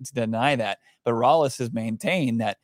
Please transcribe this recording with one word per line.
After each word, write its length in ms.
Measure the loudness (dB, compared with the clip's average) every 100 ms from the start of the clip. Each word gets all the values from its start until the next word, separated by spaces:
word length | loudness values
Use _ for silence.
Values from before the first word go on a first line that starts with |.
| -8
deny 420 | -4 -2 0 0 0
that, 220 | -2 -6 _ _
but 120 | -2 2
Rallis 420 | 4 4 2 -2
has 160 | -6
maintained 640 | -4 -4 -4 -2 0 0 0
that 200 | -2 -4